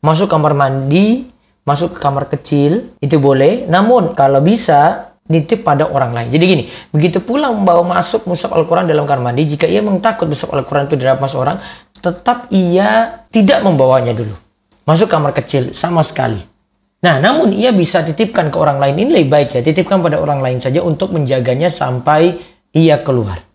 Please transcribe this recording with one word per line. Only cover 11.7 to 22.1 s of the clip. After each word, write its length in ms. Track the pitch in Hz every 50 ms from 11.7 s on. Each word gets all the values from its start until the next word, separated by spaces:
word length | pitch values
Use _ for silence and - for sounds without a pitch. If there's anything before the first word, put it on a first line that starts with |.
| - - - _ _
tetap 560 | - - 180 175 - - - 240 233 240 - 202
ia 720 | 190 185 175 170 180 196 208 214 226 226 339 - - - _ -
tidak 320 | 226 208 190 185 - -
membawanya 480 | 196 170 139 131 131 127 131 123 117 117
dulu. 240 | 113 117 107 101 - _ _ _ _ _ _ _ _ _
Masuk 240 | - 156 165 214 220
kamar 240 | - 160 151 143 135
kecil 400 | - 131 - - 139 123 - -
sama 320 | - - 170 170 165 156
sekali. 320 | - - - 131 117 113 98 - - _ _ _ _ _ _ _ _ _ _
Nah, 240 | - 175 156 135 143
namun 320 | 208 262 311 320 226 190
ia 160 | 196 214 254 233
bisa 320 | 190 170 156 - 180 156
titipkan 480 | 160 156 - 226 214 - - 170 151 131
ke 80 | -
orang 160 | 147 147 143
lain. 240 | 139 139 139 139 160
Ini 100 | 208 269 330
lebih 160 | 233 165 135 147
baik 160 | 147 143 - -
ya, 80 | 127 117
titipkan 400 | 156 156 175 180 - 196 190 170
pada 160 | 170 156 156
orang 240 | 156 147 147 139 135
lain 160 | 127 127 127
saja 240 | 120 135 131 165 180
untuk 320 | 175 156 147 190 196 185
menjaganya 560 | 165 147 127 135 131 123 123 127 131 160 175 165
sampai 640 | - 143 131 127 127 123 147